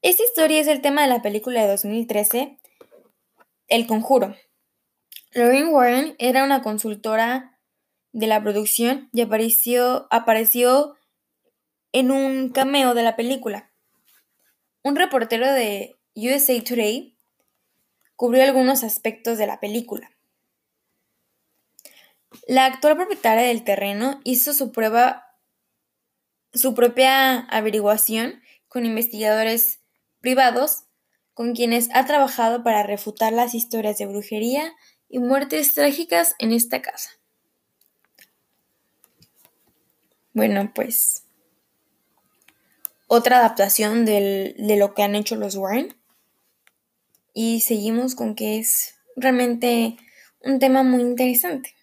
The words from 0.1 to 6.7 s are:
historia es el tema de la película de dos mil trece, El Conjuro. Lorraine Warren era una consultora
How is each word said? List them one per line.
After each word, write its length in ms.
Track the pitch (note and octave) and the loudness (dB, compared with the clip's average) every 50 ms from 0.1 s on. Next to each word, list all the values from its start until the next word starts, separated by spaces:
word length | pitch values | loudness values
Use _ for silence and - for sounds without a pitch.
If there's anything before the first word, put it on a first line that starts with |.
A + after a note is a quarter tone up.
| F4+ - A4 | 2 2 0
historia 380 | A#4+ - E4 D#4+ D#4 D#4 D#4 | 0 2 2 2 4 4 2
es 80 | D4+ D4 | 2 2
el 120 | D4+ C4 | 0 0
tema 220 | C4+ C#4+ C#4 D4 D4 | 0 0 2 2 2
de 60 | C4+ | 2
la 120 | B3 A#3 | 2 0
película 400 | - G#3 G3+ G#3+ G#3+ B3+ B3 A#3 | -2 -4 -6 -4 -6 -4 -2 0
de 60 | A3 | 2
dos 180 | G3+ G3 G3+ - | 2 0 -2 -2
mil 220 | G3+ G#3 A#3 A#3 | -4 -4 -4 -4
trece, 540 | A#3 G#3 G#3 G#3 G#3 - A#3+ C#4 D4 - _ _ _ _ _ - _ _ - _ _ _ _ _ _ _ _ _ _ _ _ _ | -2 -2 -2 -2 0 -2 -4 -4 -6 -10 _ _ _ _ _ -20 _ _ -20 _ _ _ _ _ _ _ _ _ _ _ _ _
El 220 | _ A3+ A#3 A3+ A#3 | _ 0 0 0 0
Conjuro. 480 | A3+ G#3+ A3+ - C4+ B3+ G3+ G3 G#3 - _ _ _ _ _ _ _ _ _ _ _ _ _ _ - - _ _ _ | -2 -2 2 2 2 2 2 0 -6 -16 _ _ _ _ _ _ _ _ _ _ _ _ _ _ -20 -20 _ _ _
Lorraine 380 | B3 A#3+ A#3+ B3+ C#4 D4+ E4+ | 2 4 4 4 4 2 2
Warren 440 | D#4 C#4 B3 A#3+ A#3+ B3+ D4 D#4+ C#4+ _ | 4 4 4 4 2 0 -2 -4 -6 _
era 240 | A#3+ B3 A#3+ C4 C4+ | -2 0 2 2 2
una 180 | C#4 C#4 C4+ C4 | 2 0 0 0
consultora 960 | A3 | -4